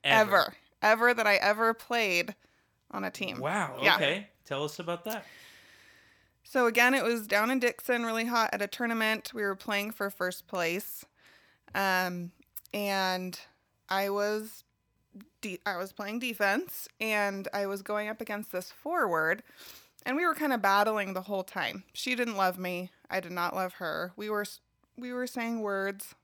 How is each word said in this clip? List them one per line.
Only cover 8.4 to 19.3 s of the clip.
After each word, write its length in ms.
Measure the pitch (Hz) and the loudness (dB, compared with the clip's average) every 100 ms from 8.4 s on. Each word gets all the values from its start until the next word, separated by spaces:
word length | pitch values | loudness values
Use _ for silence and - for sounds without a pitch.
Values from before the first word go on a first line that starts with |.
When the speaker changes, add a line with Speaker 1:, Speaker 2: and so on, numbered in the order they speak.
| 220 | 2
Speaker 2:
at 80 | 202 | 0
a 60 | 202 | -4
tournament. 640 | - 240 226 220 220 - | -2 -2 2 0 0 -4
We 80 | 240 | -4
were 140 | 202 | -4
playing 360 | 190 - 202 208 | -4 -4 -2 -4
for 180 | - 196 | -4 -6
first 380 | - 185 - - | -4 -4 -6 -6
place. 560 | 185 170 180 - - - _ - - _ _ _ | -2 -2 -2 -6 -12 -18 _ -20 -20 _ _ _
Um, 560 | - 196 185 185 180 175 - _ - - | -2 2 2 0 -4 -8 -14 _ -18 -8
and 640 | 208 202 196 185 185 185 - - _ _ _ - | -4 -2 0 0 -2 -4 -10 -16 _ _ _ -4
I 200 | 190 196 | -2 0
was 540 | 202 208 214 220 - _ _ _ _ _ 196 - _ | 0 0 -2 -6 -16 _ _ _ _ _ -20 -20 _
de-, 180 | 214 - | -10 -6
I 100 | 208 180 | -4 -4
was 140 | 190 | -6
playing 280 | - 202 233 | -8 -8 -6
defense, 680 | 247 208 202 220 359 - - - | -6 2 2 2 -2 -10 -14 -6
and 460 | 220 214 202 196 185 | -2 0 0 -2 -4
I 120 | 202 | -2
was 160 | 196 196 | -2 -4
going 260 | 202 208 214 | -4 -4 -4
up 140 | 220 | -6
against 300 | 226 208 - | -6 -8 -6
this 180 | 180 - | -8 -8
forward, 720 | - 302 349 214 160 160 | -10 -4 0 2 2 2